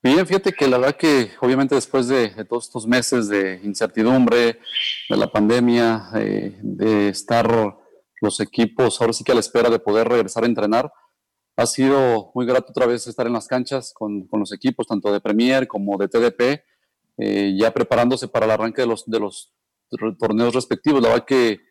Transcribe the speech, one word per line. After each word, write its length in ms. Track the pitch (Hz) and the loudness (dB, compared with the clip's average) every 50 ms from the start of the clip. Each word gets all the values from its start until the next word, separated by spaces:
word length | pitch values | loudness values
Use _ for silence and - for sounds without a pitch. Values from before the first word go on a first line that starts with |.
Bien, 240 | - 131 139 170 190 | 2 4 2 2 2
fíjate 260 | 165 185 190 190 196 | 2 0 0 0 -2
que 160 | 185 - 143 131 | -2 0 0 2
la 80 | 127 | 2
verdad 200 | 123 127 139 147 | 2 2 0 0
que 340 | - - 160 147 135 117 104 - - | 2 2 2 4 4 2 -2 -6 -2
obviamente 340 | - 123 131 131 139 127 143 | 0 0 2 2 2 2 0
después 340 | 135 - - - 131 123 120 | 0 -2 0 -2 -2 0 2
de, 200 | 135 131 117 104 | 0 0 0 -2
de 160 | 101 110 104 | -4 -10 -10
todos 220 | _ 117 120 - | _ -6 -8 -8
estos 200 | - _ 120 107 | -8 _ -10 -4
meses 400 | 113 120 127 117 - 139 123 110 | 0 0 0 0 0 -2 -2 0
de 320 | 101 104 101 98 95 92 90 98 | 0 0 0 0 -2 -4 -6 -8
incertidumbre, 920 | 104 98 - - - - 113 110 117 127 131 127 113 113 120 120 117 113 - - - - - - - - - - - | -8 -4 -4 -4 -4 -2 0 2 2 4 4 4 4 4 4 4 2 0 -2 -12 -10 -6 -6 -4 -4 -6 -8 -6 -4
de 80 | - | -2
la 160 | 101 104 - | -2 -2 0
pandemia, 800 | - 110 107 107 117 123 120 120 120 120 120 113 113 110 101 - 113 | 0 0 2 2 2 2 2 2 2 2 2 2 0 -2 -6 -6 -6
eh, 420 | 110 107 101 101 104 107 101 98 98 | -4 -4 -2 -4 -4 -6 -8 -10 -10
de 480 | 104 107 95 90 101 110 110 104 101 101 | -10 -10 -6 -2 0 2 2 2 2 0
estar 400 | 98 - - - 120 117 113 110 117 113 110 101 98 _ _ _ _ _ _ _ _ - | -2 -4 -4 -2 0 2 2 2 2 2 0 -2 -4 _ _ _ _ _ _ _ _ -4
los 180 | - 104 - - | -4 -4 -2 -2
equipos 640 | 107 - - - 117 107 - - 131 113 - - | -6 -6 0 -2 -2 -2 2 0 0 0 2 0
ahora 140 | 120 113 117 | -2 -2 -2
sí 100 | - - | -2 -2
que 80 | - | 0
a 20 | 127 | 0
la 60 | 117 | 0
espera 300 | 107 - - 120 117 120 | 0 0 0 2 2 4
de 80 | 117 113 | 2 2
poder 280 | - 107 104 110 113 | 0 0 2 2 2
regresar 380 | 113 120 120 110 98 - 113 110 | 2 2 2 0 0 -2 -2 0
a 20 | |
entrenar, 460 | 120 113 113 104 104 110 120 131 151 _ _ _ _ _ _ _ _ _ _ _ _ _ | 0 0 0 0 0 2 0 0 -2 _ _ _ _ _ _ _ _ _ _ _ _ _
ha 80 | - 120 | -2 -2
sido 680 | 117 - - 131 135 139 139 135 123 117 110 101 - _ | -2 0 0 2 4 4 4 4 4 2 0 -2 -6 _
muy 100 | 123 123 | -4 -2
grato 220 | 117 127 127 123 - | 0 0 0 0 -2
otra 160 | - - 131 | -2 0 2
vez 220 | 120 120 117 - | 2 0 -2 -4
estar 200 | 120 113 - 123 | -10 -6 -4 -4
en 60 | 117 | -2
las 160 | 123 113 - - | -2 -4 -4 -4
canchas 460 | 131 127 123 - 139 135 123 - - | -6 -6 -4 -4 -6 -8 -8 -10 -12
con, 320 | _ 113 104 104 101 95 | _ -8 -6 -6 -8 -8
con 140 | - - 107 | -6 -4 -4
los 120 | 101 - | -4 -4
equipos, 340 | 104 98 - 131 123 - 113 | -8 -4 -4 -4 -2 -2 -6
tanto 240 | _ 117 101 - 104 | _ -4 -4 0 0
de 120 | 101 101 | -2 0
Premier 440 | _ 110 104 110 117 127 131 135 127 | _ 0 0 2 2 2 2 0 -2
como 300 | - - 104 101 101 101 | -2 -6 -6 -4 -4 -4
de 120 | 95 101 95 | -4 -4 0
T 120 | - 117 | 0 2
D 100 | 117 120 | 2 2
P, 300 | 113 - 120 127 143 147 _ _ _ _ _ _ _ _ _ _ _ | 0 0 0 0 0 -4 _ _ _ _ _ _ _ _ _ _ _
eh, 400 | - 104 104 101 101 101 98 95 98 | -8 -4 -4 -2 0 0 -2 0 0
ya 140 | 110 113 | 0 0
preparándose 560 | - - 120 - 127 117 120 123 131 123 - 113 | 0 0 -2 0 2 2 2 2 0 -2 -4 -4
para 160 | - 120 107 | -2 0 0
el 80 | 110 | 2
arranque 300 | 110 104 107 113 107 - | 0 0 -2 -4 -2 -2
de 60 | 127 117 | -2 -2
los, 200 | 113 104 - - | -2 -4 -4 -4
de 120 | 110 110 | -4 -4
los 340 | 104 101 92 - - _ _ _ _ _ _ _ _ _ - - 107 110 95 _ | -4 -4 -8 -14 -20 _ _ _ _ _ _ _ _ _ -12 -6 -6 -6 -6 _
torneos 360 | - 110 107 110 120 120 117 | -4 -2 0 0 0 0 0
respectivos. 460 | 127 127 - 117 - _ 151 151 135 | -2 -2 -2 -6 -2 _ 2 2 4
La 80 | 117 113 | 4 2
verdad 160 | 113 120 - | 2 0 0
que 360 | - 135 131 120 113 104 - _ _ | 0 2 2 2 2 0 -4 _ _